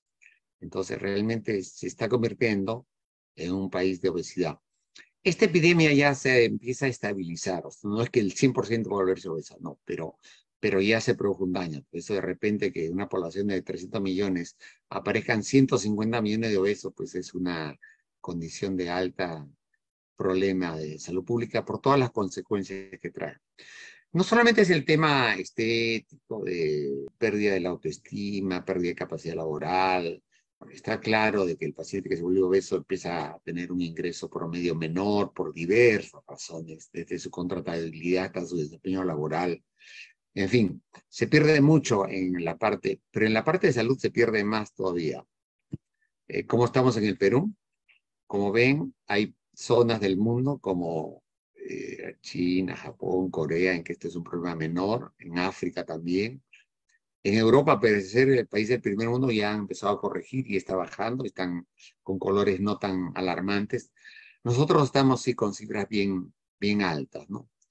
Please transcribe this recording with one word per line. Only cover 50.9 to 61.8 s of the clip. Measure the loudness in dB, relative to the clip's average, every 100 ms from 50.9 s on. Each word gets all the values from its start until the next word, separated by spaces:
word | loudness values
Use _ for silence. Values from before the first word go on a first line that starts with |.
| -4 -6 -12 _ _ _ _
eh, | -12 -10 -10 -12 -14 -14
China, | -12 -2 0 2 0 -6
Japón, | -12 -10 -2 -2 -2
Corea, | -2 -2 0 0 0
en |
que | -4
este | -10 -10
es | -10
un |
problema | -8 -6 -6 -6
menor, | -4 -2 -2 -2 -6 _
en | -10 -4
África | -4 -4 -8 -6 -8
también. | -8 -2 -2 -2 -6 _ _ _ _ _ _ _ _ 0
En | 4
Europa, | 6 6 6
a | 4
parecer, | 4 2 2 2 4
el | 4 2
país | -2 0
del | 0
primer | 0 0 0
mundo | 0 0
ya | 0 0
ha | -2
empezado | -6 -4 -2
a | -2
corregir | -2 -6 -6 -6 -2
y | -4
está | -2 -4
bajando, | -4 -6 -4 -4
están | -6 -6 -6 -6 -10 _